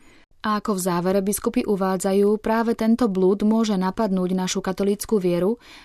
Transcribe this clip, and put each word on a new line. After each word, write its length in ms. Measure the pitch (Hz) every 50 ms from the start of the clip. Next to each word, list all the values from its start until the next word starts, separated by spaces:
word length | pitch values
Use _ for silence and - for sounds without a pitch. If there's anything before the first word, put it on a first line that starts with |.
| - - - - _ _ _ _
A 160 | - 214 208 208
ako 160 | - 226 208
v 80 | 185
závere 380 | 180 185 175 175 170 185 190 202
biskupy 400 | 190 208 196 - - 233 - 247
uvádzajú, 800 | - - 208 185 196 190 190 185 - 196 190 202 202 208 214 214
práve 320 | - 220 220 226 226 233 226
tento 320 | - 226 220 226 - 254
blúd 400 | 214 185 185 190 185 208 202 214
môže 320 | 214 220 226 226 214 208 185
napadnúť 560 | 185 185 185 - 226 190 190 185 180 180 185
našu 240 | 185 185 185 - 202
katolícku 640 | - 196 180 - 196 202 208 202 - - 226 202
vieru 400 | 180 180 175 175 175 202 240 - - - - -